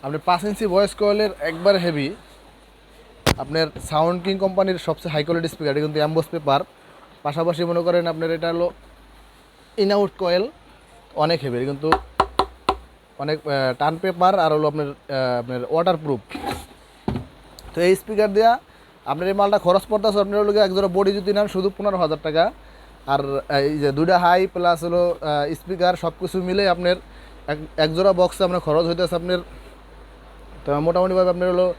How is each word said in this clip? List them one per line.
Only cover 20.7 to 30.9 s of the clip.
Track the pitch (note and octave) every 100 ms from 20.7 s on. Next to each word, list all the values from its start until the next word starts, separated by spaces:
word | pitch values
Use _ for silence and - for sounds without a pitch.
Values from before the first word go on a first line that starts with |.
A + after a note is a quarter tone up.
জোড়া | F#3 G3
বডি | F3+ G3
যদি | G3+ F#3+
নেন | G3+ G#3
শুধু | F#3+ G3 -
পনেরো | G3+ F#3+
হাজার | D#3+ D3+
টাকা, | D#3+ D#3 G3 - - - - - -
আর | C#3 C#3 C#3 - C#3+
এই | C#3+ D3+
যে | C#3+
দুইটা | C#3 E3 F3+
হাই | F3 F3+ F#3+
প্লাস | F#3 F3 E3
হলো, | E3+ F3 F3 E3+
আহ, | D3+ D3 C#3+
স্পিকার | D#3 F3 F3+ F3+ F3
সব | E3 -
কিছু | F#3 F#3+
মিলে | F3+ G3 G3
আপনার | F3 F3 F3+ - - - - -
এক, | D3+ D#3 -
এক | D#3
জোড়া | D#3+ G3
বক্সে | F3+ F3+ -
আপনার | F#3 F3+
খরচ | D#3 D3+ E3
হইতেছে | E3+ F3 F3
আপনার, | F3 F3+ F3 - - - - - - - - - - - -
তো | C#3+
মোটামুটিভাবে | D#3+